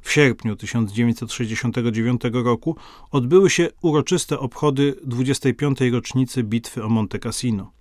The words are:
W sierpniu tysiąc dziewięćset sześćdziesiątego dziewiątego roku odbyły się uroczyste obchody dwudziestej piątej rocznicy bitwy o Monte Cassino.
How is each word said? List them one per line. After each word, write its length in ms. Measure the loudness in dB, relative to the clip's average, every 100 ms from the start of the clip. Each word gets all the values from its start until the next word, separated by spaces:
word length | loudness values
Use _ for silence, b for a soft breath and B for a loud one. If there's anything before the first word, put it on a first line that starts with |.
W 100 | 0
sierpniu 440 | 4 4 2 -4 -6
tysiąc 360 | -4 -2 -2
dziewięćset 400 | 0 0 0 -6
sześćdziesiątego 600 | -6 -4 -2 -2 0 -2
dziewiątego 520 | 0 0 0 -2 -2
roku 320 | 0 0 -2 -6 B B B
odbyły 380 | -2 4 6 6
się 200 | 2 -2 0
uroczyste 580 | 2 2 2 -2 -2 -4
obchody 560 | -6 0 0 2 0 0
dwudziestej 500 | -6 -2 0 2 0
piątej 380 | 0 -2 2 0
rocznicy 520 | 0 0 -2 0 -2
bitwy 400 | -2 -2 -4 -8
o 60 | 0
Monte 300 | 0 0 -4
Cassino. 520 | -6 -4 -2 -4 -6 _